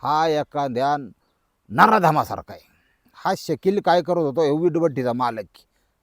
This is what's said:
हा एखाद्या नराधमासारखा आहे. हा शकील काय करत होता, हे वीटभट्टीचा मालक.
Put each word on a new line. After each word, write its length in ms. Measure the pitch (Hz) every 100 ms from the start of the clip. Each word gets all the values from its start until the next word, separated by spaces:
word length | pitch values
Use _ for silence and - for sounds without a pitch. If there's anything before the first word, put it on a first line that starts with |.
हा 260 | 127 156 165
एखाद्या 680 | 151 143 147 139 120 139 147 120 - _ _ _ _ -
नराधमासारखा 840 | 117 214 214 170 151 120 107 -
आहे. 80 | - _ _ _ _ _
हा 200 | - 170 196
शकील 440 | - 151 185 202
काय 220 | 175 175
करत 140 | 175 175
होता, 260 | 151 135
हे 80 | 151
वीटभट्टीचा 600 | 151 175 160 165 127 123
मालक. 460 | 120 123 113 98 _ _ _ _ _